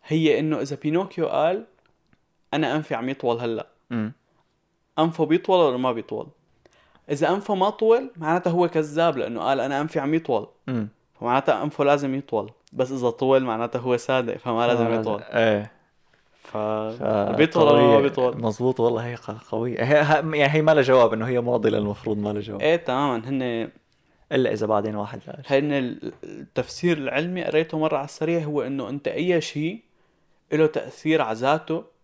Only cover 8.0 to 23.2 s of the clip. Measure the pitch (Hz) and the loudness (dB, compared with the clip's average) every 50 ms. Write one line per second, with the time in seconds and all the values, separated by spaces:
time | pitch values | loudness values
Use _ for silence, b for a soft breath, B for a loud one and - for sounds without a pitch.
8 | 269 262 - 170 160 151 165 180 175 180 170 175 180 165 - 160 156 151 147 156 | 2 -4 -10 -6 -2 0 0 0 0 0 2 2 2 2 2 0 -2 -2 0 0
9 | 165 170 151 131 117 - 117 113 82 117 139 139 117 135 139 139 147 156 - 160 | 2 2 2 0 -4 -4 -4 -4 0 0 0 0 0 -2 -2 -2 -2 -2 -4 -4
10 | 135 143 156 165 160 - 127 107 104 - _ _ - - 131 117 107 104 - _ | -2 0 -2 -2 -2 0 -2 -2 -2 -6 _ _ -10 -6 -4 -4 -4 -6 -10 _
11 | _ _ _ - 107 120 123 135 139 - 131 104 98 151 - - 143 143 143 143 | _ _ _ -8 -2 0 0 2 2 2 0 0 0 -4 -2 0 2 2 2 2
12 | 143 135 131 135 139 - - 110 98 107 - _ _ _ - 127 127 127 135 131 | 2 -2 -4 -6 -6 -4 -4 -4 -4 -4 -10 _ _ _ -6 -4 -4 -4 -2 -2
13 | 123 123 113 - 135 131 135 131 131 127 113 110 117 120 - 123 117 127 123 120 | -2 -2 -2 0 2 4 4 4 2 0 -2 -4 -4 -4 -4 -4 -2 -2 -2 -2
14 | - - 135 131 123 113 - - - 127 117 113 120 120 120 120 117 113 113 113 | 0 0 0 0 0 -2 -6 -6 -4 -4 -2 0 2 2 2 2 2 0 0 0
15 | 110 113 107 101 - - - 117 113 113 107 104 104 104 _ _ _ _ _ _ | -2 -2 -4 -6 -6 -4 0 2 4 4 2 2 -2 -6 _ _ _ _ _ _
16 | _ _ _ _ _ _ _ _ _ - - 107 107 107 110 110 107 110 113 120 | _ _ _ _ _ _ _ _ _ -12 -8 -6 -4 -4 -4 -4 -4 -6 -8 -6
17 | - 110 110 107 101 98 101 - 151 165 - 175 160 147 143 143 143 143 - 143 | -4 -2 0 0 0 0 2 2 2 2 4 4 4 6 6 6 6 6 6 6
18 | 139 139 139 - 127 127 117 - 117 113 107 - 120 127 127 - 117 117 120 113 | 4 2 0 0 -2 -2 -2 -2 -4 -4 -2 0 0 0 0 2 2 0 0 0
19 | 117 120 120 113 - - 104 110 - - - 110 117 123 120 - 117 127 147 151 | -4 -8 -10 -12 -10 -12 -12 -12 -10 -8 -6 -4 -4 -4 -4 -2 0 4 4 4
20 | 147 147 156 147 147 160 156 151 143 139 147 156 151 156 156 151 131 131 135 131 | 4 4 4 2 2 0 0 2 2 4 4 4 4 6 6 6 6 6 8 8
21 | 120 110 113 110 110 127 127 123 120 120 120 120 107 117 107 107 104 104 101 - | 6 6 4 0 -2 -2 -2 -2 0 0 0 2 2 2 2 2 0 -2 -4 -4
22 | - 117 107 104 104 104 107 104 101 110 101 98 120 151 165 170 165 - 127 131 | -4 -4 -4 -2 -2 -4 -4 -4 -6 -8 -6 -2 0 2 2 2 0 -2 -2 0
23 | 143 143 123 113 | 0 0 -2 -4